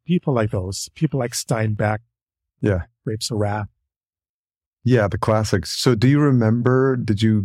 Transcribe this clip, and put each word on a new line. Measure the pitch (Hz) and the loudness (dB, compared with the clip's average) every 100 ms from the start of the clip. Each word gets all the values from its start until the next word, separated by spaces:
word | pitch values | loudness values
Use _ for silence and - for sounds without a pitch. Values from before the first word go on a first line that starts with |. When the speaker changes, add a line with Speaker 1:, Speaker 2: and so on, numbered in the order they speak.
| - | -4
Speaker 1:
people | 175 156 | -2 0
like | 120 107 | 0 0
those, | 101 92 98 - | -2 -6 -8 -10
people | - 156 139 | -4 -2 -2
like | 120 | -4
Steinbeck, | - - 113 110 101 107 107 _ _ _ _ _ _ | -6 -4 -2 -2 0 -2 -2 _ _ _ _ _ _
Speaker 2:
Yeah. | 107 90 - _ | 0 0 -4 _
Speaker 1:
Grapes | 131 110 - | -10 -8 -6
of | 107 | -4
Wrath. | 104 107 101 _ _ _ _ _ _ _ _ _ _ _ | -2 -4 -8 _ _ _ _ _ _ _ _ _ _ _
Speaker 2:
Yeah, | 120 120 101 | 0 2 2
the | - | -2
classics. | - 110 107 98 - - | 0 0 0 -2 -4 -2
So | 135 107 | 0 2
do | 127 | 4
you | 147 | 4
remember, | 147 127 110 120 120 131 135 123 | 4 4 2 2 2 2 2 0
did | 107 104 | -2 0
you | 110 107 | 2 0